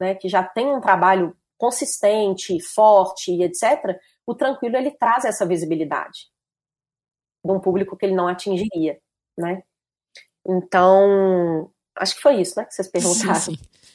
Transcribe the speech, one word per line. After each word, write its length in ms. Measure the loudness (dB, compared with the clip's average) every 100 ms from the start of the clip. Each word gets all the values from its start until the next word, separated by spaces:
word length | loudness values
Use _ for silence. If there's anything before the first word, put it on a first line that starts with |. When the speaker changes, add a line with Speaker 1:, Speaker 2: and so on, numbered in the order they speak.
Speaker 1:
né, 140 | -6
que 120 | -4 -2
já 160 | -2
tem 240 | -2 -4 -2
um 60 | -2
trabalho 560 | 0 2 4 2 0 -6 _ _
consistente, 1000 | -4 -2 -6 0 0 2 0 -2 -4 -6
forte 720 | -4 4 6 6 4 -4 -6
e 120 | -2
et 120 | -2
cetera, 460 | 0 0 0 -2 -8 _ _ -10
o 80 |
Tranquilo, 400 | -4 -4 -2 -4
ele 160 | -2 -4
traz 360 | -2 0 0 0
essa 180 | -4
visibilidade 840 | -2 -2 -2 -4 -4 -6 -8 -16 -20 _ _ _ _ _ _ _ _ _ _ _
de 80 | -4
um 80 | -2
público 340 | 0 -2 -2
que 120 | -4 -2
ele 80 |
não 120 | 0 -2
atingiria, 720 | -4 -4 -4 -4 -2 -4 -4 _ _ _ -10
né? 240 | -6 -8 -10 _ _ _ _ -20 _ _ -4
Então, 1200 | -4 0 4 6 6 6 4 2 2 0 -2 -6 _ _
acho 220 | -8 -6 0
que 60 |
foi 180 | 2 2
isso, 180 | 0 -4
né, 60 |
que 80 | -10
vocês 160 | -8 -6
perguntaram. 460 | -2 0 0 0
Speaker 2:
Sim, 200 | -2 -2
sim. 60 | -8 -12 _ _